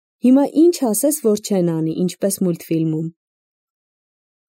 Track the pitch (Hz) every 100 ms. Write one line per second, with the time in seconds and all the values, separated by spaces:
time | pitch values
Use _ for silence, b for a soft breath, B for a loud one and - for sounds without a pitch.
0 | _ _ 240 262 277 - 349 349 240 208
1 | 285 294 226 208 - 196 170 160 160 -
2 | 180 - 196 - 185 170 - 165 160 156
3 | 165 - _ _ _ _ _ _ _ _
4 | _ _ _ _ _